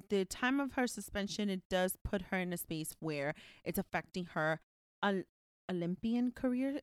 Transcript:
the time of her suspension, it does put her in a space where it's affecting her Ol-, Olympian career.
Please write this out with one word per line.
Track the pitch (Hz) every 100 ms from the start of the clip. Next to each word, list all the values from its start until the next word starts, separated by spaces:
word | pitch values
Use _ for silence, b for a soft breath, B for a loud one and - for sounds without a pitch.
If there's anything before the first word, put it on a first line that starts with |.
| -
the | 202 185
time | - 254 277
of | 269
her | 269 247
suspension, | - - 208 196 - 208
it | 190 -
does | 185 185 -
put | - 202 180
her | 190
in | 180
a | 175
space | - 160 156 -
where | 160 147 143 156 B B
it's | - 185
affecting | - 170 - 185 175
her | 170 156 160 - _ _ _
Ol-, | 202 196 - _ _ _ -
Olympian | 185 170 185 226 240 247
career. | - 254 247 269 285